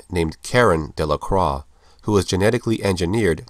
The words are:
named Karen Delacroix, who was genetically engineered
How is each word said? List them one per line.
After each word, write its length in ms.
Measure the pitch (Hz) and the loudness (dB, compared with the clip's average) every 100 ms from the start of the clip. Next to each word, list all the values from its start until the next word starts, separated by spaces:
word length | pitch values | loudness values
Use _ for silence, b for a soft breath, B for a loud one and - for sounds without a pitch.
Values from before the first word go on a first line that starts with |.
| - | -6
named 320 | 87 80 - | -4 -4 -6
Karen 520 | - 123 113 82 67 - | -2 2 4 2 -2 -4
Delacroix, 680 | 76 73 - 98 80 69 - b b b - | -2 -2 -2 0 0 -2 -10 b b b 0
who 80 | |
was 120 | 101 87 | 0 2
genetically 580 | 92 98 117 117 113 | 0 0 0 -2 -2
engineered 600 | 101 87 87 113 95 76 | -2 -2 -2 0 0 -2